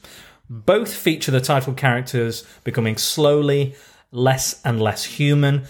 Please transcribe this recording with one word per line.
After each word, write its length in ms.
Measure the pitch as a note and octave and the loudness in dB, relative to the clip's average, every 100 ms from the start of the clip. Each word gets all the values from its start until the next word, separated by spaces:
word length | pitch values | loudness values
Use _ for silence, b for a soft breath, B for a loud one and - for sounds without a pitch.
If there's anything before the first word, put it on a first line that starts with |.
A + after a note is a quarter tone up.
| B B B B - | B B B B -18
Both 420 | A2+ G#2+ G#3 A3 | -4 0 2 0
feature 360 | - - D#3 - | -2 -2 -2 0
the 100 | C3 | 0
title 320 | C3 C#3 C3+ | 2 0 0
characters 720 | B2+ C3+ A#2+ B2+ B2 A#2 A2+ B B | -2 0 0 -2 -2 -2 -4 B B
becoming 320 | - B2 A2+ A2 | -6 -2 -2 -2
slowly 760 | - - D3 D3 C#3+ C#3+ C3+ B B B B | -4 2 4 4 2 0 -2 B B B B
less 480 | B2 C3 C3 - - | 0 2 2 -2 -4
and 160 | B2+ A2+ | -2 0
less 240 | A2 G#2 | 0 -2
human, 580 | - - D3 C#3+ C#3 C#3+ | -8 -2 2 4 2 0